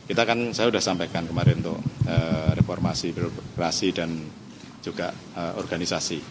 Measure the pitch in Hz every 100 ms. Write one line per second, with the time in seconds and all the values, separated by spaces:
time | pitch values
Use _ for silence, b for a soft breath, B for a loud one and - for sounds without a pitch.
0 | - 101 113 117 120 107 117 104 98 90
1 | 85 87 82 82 87 - 82 78 - -
2 | - 82 82 80 78 82 90 87 87 80
3 | 87 80 85 - - - 85 80 95 87
4 | 82 80 76 - - B B - - 82
5 | 87 - - 87 85 101 90 85 87 82
6 | - 80 -